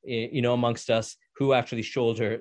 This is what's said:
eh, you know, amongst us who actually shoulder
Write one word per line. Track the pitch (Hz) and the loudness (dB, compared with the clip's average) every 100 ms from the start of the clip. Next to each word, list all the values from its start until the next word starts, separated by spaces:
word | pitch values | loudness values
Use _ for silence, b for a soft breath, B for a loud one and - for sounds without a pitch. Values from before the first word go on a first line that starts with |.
| - | -8
eh, | 120 117 | -6 -4
you | 143 | 0
know, | 120 | 2
amongst | 123 120 113 - | 2 2 0 0
us | 113 107 - _ - | 0 0 -10 _ -2
who | 139 | 2
actually | 131 113 117 | 2 2 -4
shoulder | 107 - 117 113 110 113 | -4 0 0 0 -2 -4